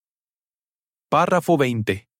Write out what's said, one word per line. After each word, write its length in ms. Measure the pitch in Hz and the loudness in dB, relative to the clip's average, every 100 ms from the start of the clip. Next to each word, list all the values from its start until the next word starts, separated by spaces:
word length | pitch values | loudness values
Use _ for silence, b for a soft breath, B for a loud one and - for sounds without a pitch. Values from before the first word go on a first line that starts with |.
| _ _ _ _ _ _ _ _ _ _ _ | _ _ _ _ _ _ _ _ _ _ _
Párrafo 480 | 147 175 180 - 160 | 0 2 0 0 0
veinte. 520 | 131 117 104 95 - | 0 -2 -4 -6 -10